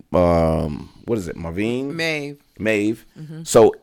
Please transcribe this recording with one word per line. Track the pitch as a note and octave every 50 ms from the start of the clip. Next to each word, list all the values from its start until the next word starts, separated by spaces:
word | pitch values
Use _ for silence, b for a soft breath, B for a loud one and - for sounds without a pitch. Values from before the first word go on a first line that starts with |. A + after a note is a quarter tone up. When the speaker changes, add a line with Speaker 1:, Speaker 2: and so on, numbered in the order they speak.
| - _
Speaker 1:
um, | - F2+ F2 F2 E2+ E2+ E2 D#2+ D#2+ D#2+ D#2 D#2 C#2+ - - - - - -
what | - A#2
is | G#2+ F2+ D#2
it, | -
Marvin? | - E2 E2 E2 F#2+ G#2 A2+ A#2+ B2+ C3+ C#3+ D3
Speaker 2:
Maeve. | D#3+ E3 D#3+ D#3 D3 C#3+ C#3+ C#3+ - _ _ _ -
Speaker 1:
Maeve. | F#2+ A2 A2 G#2 G#2 G#2+ A#2 - - _ _ D3+
Speaker 2:
Mm-hmm. | D#3 D3 D#3+ D#3+ E3
Speaker 1:
So | - - B2 A2 F#3+ - -